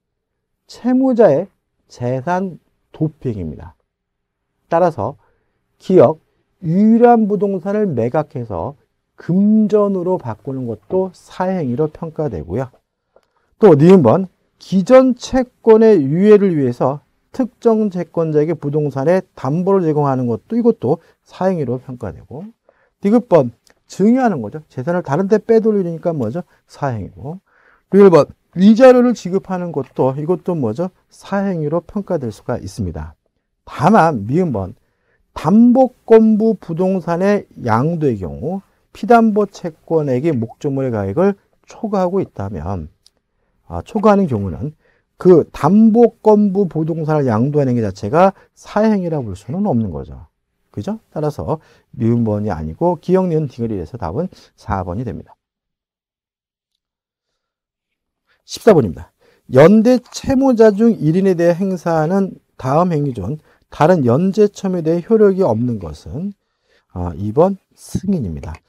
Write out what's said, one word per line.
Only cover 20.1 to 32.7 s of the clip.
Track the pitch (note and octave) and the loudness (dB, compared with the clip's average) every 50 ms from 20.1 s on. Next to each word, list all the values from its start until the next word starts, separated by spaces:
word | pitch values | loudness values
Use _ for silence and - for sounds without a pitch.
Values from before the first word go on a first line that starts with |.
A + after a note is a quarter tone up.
| C3+ B2+ B2+ | 0 -2 -2
것도 | A#2+ A2+ G#2+ _ - A3+ | -4 -4 -6 _ -6 -4
이것도 | A#3+ A3+ A#3+ A3 - - A2+ D#3 - _ _ _ _ _ | 0 0 0 0 0 -2 -4 -4 -4 _ _ _ _ _
사행위로 | _ - - F#3 F#3+ F#3+ E3+ C#3+ B2 A#2+ C3 | _ -10 -4 -4 -2 -2 -2 -4 -6 -6 -8
평가되고, | B2+ - B2+ B2 - G2 E2+ A#2+ G#2+ - G#2+ C#3 F#3 A3 - _ _ _ _ _ _ _ _ _ | -8 -12 -16 -12 -12 -12 -12 -14 -18 -18 -18 -16 -16 -18 -20 _ _ _ _ _ _ _ _ _
디귿 | - G3+ G#3 B3 B3 - | -2 0 0 0 2 2
번, | F3+ E3 C3+ A#2+ - _ _ _ _ _ _ | 2 2 2 2 -4 _ _ _ _ _ _
증여하는 | - - - F#3 G#3+ A#3+ C4 B3+ A#3 F#3+ C#3+ | -14 -6 0 0 2 2 2 0 -2 -2 -4
거죠. | A2 G#2 - D#3 D3+ _ | -8 -10 -12 -14 -18 _
재산을 | - - B2 D#3 F3 F3+ E3+ | -12 -10 -6 -4 -4 -4 -4
다른 | - C#3 D#3 G3 F#3+ | -2 -2 -2 0 0
데 | A3 G#3 | 0 -2
빼돌리니까 | - - A#3 A3+ G3+ A3+ G#3+ G3+ F#3+ E3+ E3 D#3+ - E3+ E3 | 0 2 0 2 2 2 0 0 -2 -4 -6 -6 -6 -4 -4
뭐죠? | D3+ A#2+ G#2+ B2 F3 F3+ _ _ _ _ | -4 -4 -6 -6 -8 -12 _ _ _ _
사행위고. | _ - - C#3+ C#3 A#2+ G#2+ F#2 - - - - C#3 E3 G3 _ _ _ _ _ _ _ _ _ - | _ -12 -8 -6 -6 -6 -6 -10 -12 -16 -16 -14 -14 -14 -14 _ _ _ _ _ _ _ _ _ 0
리을 | - G3 G3+ G3 | 4 6 6 6
번, | E3+ D3+ C3+ - - _ _ _ - | 6 4 0 0 -6 _ _ _ -4
위자료를 | E3+ F#3 G#3 A3+ G#3 C4 B3+ B3 B3 A#3+ B3 A#3 | 0 4 4 4 6 8 6 6 6 4 0 0
지급하는 | - - F3+ F3 F#3+ F#3 - F#3+ F3+ F3+ F3 D#3 | -4 -6 -6 -6 -6 -6 -6 -8 -8 -8 -8 -8
것도 | C#3+ C3 - _ - D3 C3 C3 C#3+ | -8 -8 -8 _ -2 -2 -2 -2 -4
이것도 | D3+ D3+ F#3 F3 - - F3+ | -4 -4 -4 -4 -4 -6 -6
뭐죠? | D#3+ C3+ A2 G#2+ C3+ F3 F#3 _ _ _ _ | -4 -4 -4 -4 -4 -6 -8 _ _ _ _
사행위로 | _ - - - - G3+ G3 G3+ F#3 E3 D3+ D3 D3+ E3+ E3+ | _ -20 -14 -8 -6 -4 -4 -4 -4 -4 -4 -4 -4 -4 -6
평가될 | - - G#3 G3 - F#3 E3 C3 A2+ G#2+ | -6 -10 -10 -6 -6 -6 -6 -6 -8 -10
수가 | - - - B2 G2+ | -10 -8 -8 -8 -8
있습니다. | - F#2+ | -8 -10